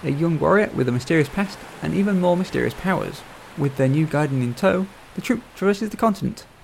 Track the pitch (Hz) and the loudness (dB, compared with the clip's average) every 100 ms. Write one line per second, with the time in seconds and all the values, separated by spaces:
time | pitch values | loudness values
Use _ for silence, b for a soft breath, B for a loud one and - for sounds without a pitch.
0 | 160 139 170 160 147 190 214 - 127 123 | -2 0 0 2 4 4 4 0 0 0
1 | - 165 139 - 196 - - - 156 170 | 2 2 2 0 -4 -6 -16 -8 -4 0
2 | 196 190 180 175 185 - 120 - 185 180 | 2 2 2 2 0 -2 -2 -2 -2 -2
3 | 92 - - - - - 143 135 131 139 | -2 -8 -16 -20 -18 -4 -4 2 2 2
4 | 156 147 147 135 120 120 196 185 190 - | 2 0 0 0 -2 0 2 2 -2 -8
5 | - - - 233 - - 190 202 220 - | -14 -10 -4 -4 -4 -2 0 0 -2 0
6 | 226 196 127 - - - | 0 0 -4 -6 -16 -12